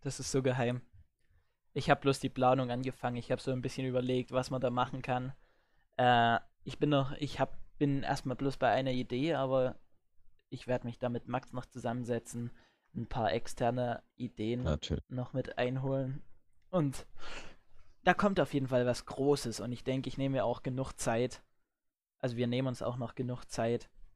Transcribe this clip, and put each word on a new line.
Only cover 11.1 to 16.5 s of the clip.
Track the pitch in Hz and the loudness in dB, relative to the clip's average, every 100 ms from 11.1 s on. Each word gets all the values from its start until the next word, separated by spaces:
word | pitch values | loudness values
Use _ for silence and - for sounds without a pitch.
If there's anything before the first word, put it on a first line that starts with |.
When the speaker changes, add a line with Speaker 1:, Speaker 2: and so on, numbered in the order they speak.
| 120 - | -4 -4
Speaker 1:
Max | 127 - | -4 -4
noch | 127 | -8
zusammensetzen, | - 123 117 120 117 117 - 120 117 - _ _ _ | -8 -6 -4 -2 -2 -4 -4 -8 -8 -10 _ _ _
ein | - 113 | -8 -4
paar | 123 110 | 0 2
externe | 117 - - 120 123 120 - - | 2 -2 0 0 2 -2 -4 -10
Ideen | - 123 - 107 123 | -10 -8 -4 -2 0
Speaker 2:
Natürlich. | 101 76 - - - | 0 0 0 -4 -4
Speaker 1:
noch | 127 123 | -6 -4
mit | 131 - - | -4 -4 -2
einholen. | 123 131 135 135 131 135 - - - | 0 0 0 0 -2 -6 -10 -16 -20